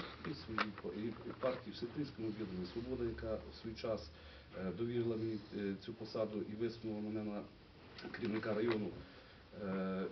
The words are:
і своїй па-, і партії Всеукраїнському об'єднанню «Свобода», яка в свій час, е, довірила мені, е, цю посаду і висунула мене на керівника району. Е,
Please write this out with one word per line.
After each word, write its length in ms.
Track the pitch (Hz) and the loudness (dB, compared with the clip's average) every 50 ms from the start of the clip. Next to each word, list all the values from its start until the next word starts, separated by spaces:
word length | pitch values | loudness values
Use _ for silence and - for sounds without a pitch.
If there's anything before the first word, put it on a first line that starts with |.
| 85 - - - - 85 | 0 0 -6 -4 -4 -4
і 20 | 76 | -4
своїй 380 | - 85 107 113 107 107 107 95 - | -2 -4 -2 2 2 2 2 0 -2
па-, 80 | - 87 | -4 -2
і 420 | 87 104 110 120 110 - - 123 127 - | -2 0 0 0 -2 -2 -6 -6 -2 2
партії 340 | 135 127 - - - 107 - | 2 2 2 2 -2 -6 -4
Всеукраїнському 540 | - 120 117 - 151 143 131 - - 110 | -2 -2 -2 0 -2 -2 -2 -2 -2 0
об'єднанню 380 | 110 101 107 107 92 92 92 90 - - | 0 0 0 -2 -2 -2 -2 -2 -2 -2
«Свобода», 300 | 117 117 127 131 117 120 | -2 0 0 0 2 2
яка 320 | 113 107 - 117 113 110 | 2 0 0 0 0 0
в 200 | - - - - - | 0 -2 -6 -10 -6
свій 120 | - 117 110 | -6 -6 -4
час, 360 | - - 113 107 98 - - - - - - - - - - - | 0 2 2 2 2 0 -6 -12 -12 -14 -14 -14 -14 -14 -10 -4
е, 140 | 92 95 92 85 | 0 0 0 2
довірила 380 | 92 117 120 120 120 117 117 113 | 2 2 4 4 4 6 6 4
мені, 220 | 107 113 113 110 101 - - 92 | 4 4 2 2 0 -2 -2 -2
е, 180 | 101 101 98 98 92 - | 2 2 2 2 0 -2
цю 80 | 117 110 | -6 -6
посаду 500 | - 110 104 - 117 107 104 107 101 87 - | -4 -6 -2 2 2 2 4 2 0 0 0
і 40 | 104 | 0
висунула 440 | 107 117 113 110 - - 113 107 107 | 2 2 0 0 0 -2 -2 0 0
мене 240 | 107 107 107 110 107 | 0 0 0 0 0
на 180 | 107 104 101 87 - - - - - - - - - - - - - | 0 0 -2 -4 -6 -10 -14 -16 -16 -16 -16 -16 -12 -12 -8 -6 -6
керівника 420 | - - 113 101 107 110 107 113 104 | -4 0 2 2 2 4 4 4 4
району. 360 | 107 113 120 110 107 104 87 78 - - - - - - - - - - - - - 104 | 6 6 6 6 4 2 0 -2 -4 -8 -10 -14 -16 -16 -16 -16 -18 -16 -12 -6 -2 0
Е, 420 | 95 95 95 95 95 95 95 98 - | 2 2 4 4 4 2 2 2 0